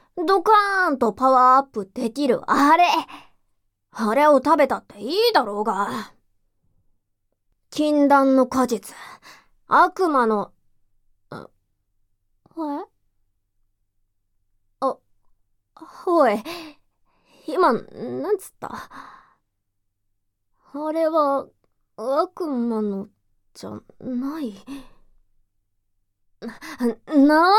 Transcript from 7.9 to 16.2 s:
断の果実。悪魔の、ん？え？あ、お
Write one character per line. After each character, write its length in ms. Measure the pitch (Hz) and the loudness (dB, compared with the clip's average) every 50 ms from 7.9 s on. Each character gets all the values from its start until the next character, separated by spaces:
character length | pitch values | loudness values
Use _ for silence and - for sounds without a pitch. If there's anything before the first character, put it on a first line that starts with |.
| 302 294 285 | 2 2 2
断 280 | 277 285 277 269 269 262 | 4 4 4 4 4 2
の 100 | 262 254 | 2 2
果 220 | 254 254 262 254 | 0 0 -2 -2
実。 280 | 247 240 196 - - - - - - - - - - - - _ _ _ _ _ | -2 -2 -6 -8 -12 -20 -20 -20 -20 -20 -20 -20 -20 -20 -20 _ _ _ _ _
悪 400 | - - 285 349 370 359 - 370 330 | 0 2 2 2 2 0 -2 -2 0
魔 180 | 294 262 233 | 0 0 0
の、 240 | 226 214 202 185 - _ _ _ _ _ _ _ _ _ _ _ _ _ _ _ - - | 0 0 -2 -4 -8 _ _ _ _ _ _ _ _ _ _ _ _ _ _ _ -18 -18
ん？ 20 | |
え？ 120 | - - - _ _ _ _ _ _ _ _ _ _ _ _ _ _ _ _ _ _ _ _ _ 320 311 294 285 311 403 - _ _ _ _ _ _ _ _ _ _ _ _ _ _ _ _ _ _ _ _ _ _ _ _ _ _ _ _ _ _ _ _ _ _ _ _ _ - | -18 -18 -20 _ _ _ _ _ _ _ _ _ _ _ _ _ _ _ _ _ _ _ _ _ -10 -8 -8 -8 -10 -12 -14 _ _ _ _ _ _ _ _ _ _ _ _ _ _ _ _ _ _ _ _ _ _ _ _ _ _ _ _ _ _ _ _ _ _ _ _ _ -6
あ、 160 | 269 262 - - _ _ _ _ _ _ _ _ _ _ _ _ _ _ _ - 320 - - - - | -6 -6 -6 -8 _ _ _ _ _ _ _ _ _ _ _ _ _ _ _ -20 -20 -20 -20 -10 -4
お 240 | 370 339 330 | 0 2 2